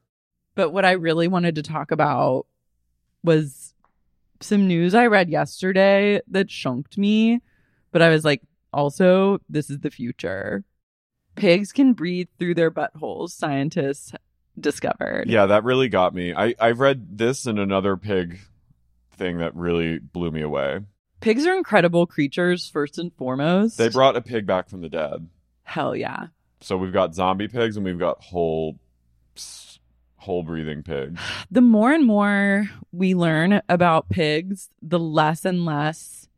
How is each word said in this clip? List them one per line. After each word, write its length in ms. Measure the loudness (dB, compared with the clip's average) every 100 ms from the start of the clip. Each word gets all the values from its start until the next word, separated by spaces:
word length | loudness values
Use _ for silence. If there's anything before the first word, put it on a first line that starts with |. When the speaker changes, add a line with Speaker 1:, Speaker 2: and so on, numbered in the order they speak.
| _ _ _ _ _ -2
Speaker 1:
But 140 | -2
what 140 | 2
I 60 | 2
really 360 | 2 0 0 2
wanted 260 | 2 0
to 80 | -2
talk 300 | -6 -6 -4
about 540 | 0 2 2 2 0 -4 _ _ _ _ _ _ _
was 520 | 2 2 2 -10 -20 _ _ _ _ _ _ _
some 260 | -2 2 4
news 280 | 2 2
I 120 | 4 4
read 220 | 4 2
yesterday 920 | 0 -4 -4 -2 2 4 4 2 0 -2
that 220 | -2 -2
shocked 480 | -4 -6 -6 -8 -2
me. 420 | 0 2 4 2 _ _ _ _ _
But 100 | 2
I 80 | 4
was 140 | 4
like, 180 | 2 -2 _ _ _
"Also, 680 | -2 -2 2 4 6 4 0 _
this 220 | -6 -6
is 80 | -6
the 100 | -8
future." 760 | -8 -10 -8 -6 -6 -6 -6 -8 _ _ _ _ _ _
pigs 380 | -2 2 2 0
can 200 | 2 4
breathe 360 | 4 0 -4 -6 -6
through 160 | -4
their 160 | 0 0
buttholes, 600 | 0 -8 -6 -10 -8 -10
scientists 840 | -6 -4 -2 -4 -2 -4 -4 -10 -20 _ _ _ -6
discovered. 720 | -4 -4 -4 -4 -4 -6 0
Speaker 2:
Yeah, 180 | 2 4
that 180 | 4
really 240 | 2 0 2
got 260 | 2 0
me. 200 | 0 -6
I, 200 | -2 -2 2
I 120 | 0
read 460 | 2 0 0 -6 -4
this 280 | -2 -2 -4
and 120 | -2
another 380 | 0 0 0 -2
pig 420 | -2 -2 -4 -8 -20 _ _ _ _ _ _
thing 240 | -8 -6 -4
that 160 | -6
really 440 | -4 -2 0 0 -4
blew 320 | -8 -6 -4
me 120 | -4
away. 380 | -4 -2 -4 -4 -10 _ _ _
Speaker 1:
Pigs 260 | -2 0 0
are 80 |
incredible 520 | 0 0 2 2 2 0
creatures, 600 | 0 -4 -2 -2 -2 -4
first 300 | -6 -6 -6
and 140 | -10
foremost. 640 | -8 -6 -2 0 2 0 0
Speaker 2:
They 100 | 0
brought 280 | 4 4 2
a 40 |
pig 260 | -4 -6 -2
back 220 | -2 -2
from 140 | -10
the 60 | -10
dead. 400 | -6 -6 -6 -14 _ _ _
Speaker 1:
Hell 340 | -12 -6 -4 -4
yeah. 300 | -6 -8 -12 _ _ _
Speaker 2:
So 160 | -6 -4
we've 160 | -2
got 220 | 0 0
zombie 340 | 0 0 0 -2
pigs 280 | -2 -2 -2
and 80 |
we've 140 | -4 -2
got 240 | -2 -4
whole, 560 | -6 -4 -2 -2 -4 -8 _ _ _ _ _ -20
s-, 420 | -20 -20 -20 -20 _ _ _ _
whole 260 | -8 -6
breathing 400 | -4 -8 -8 -10
pigs. 380 | -8 -8 -8 -10 -12
Speaker 1:
<sighs> 160 | -12 -4
The 100 | 4
more 300 | 6 6 4
and 140 | 4 4
more 640 | 4 2 2 2 0 -2 -8 -16
we 220 | -2 0
learn 460 | 2 2 2 4 2 2
about 400 | 2 4 2 0
pigs, 580 | -2 0 0 -4 -10 -12 _
the 160 | -4 -2
less 460 | 0 2 2 0
and 200 | -2 -2
less 640 | -2 -2 -4 -6 -14 -20 -20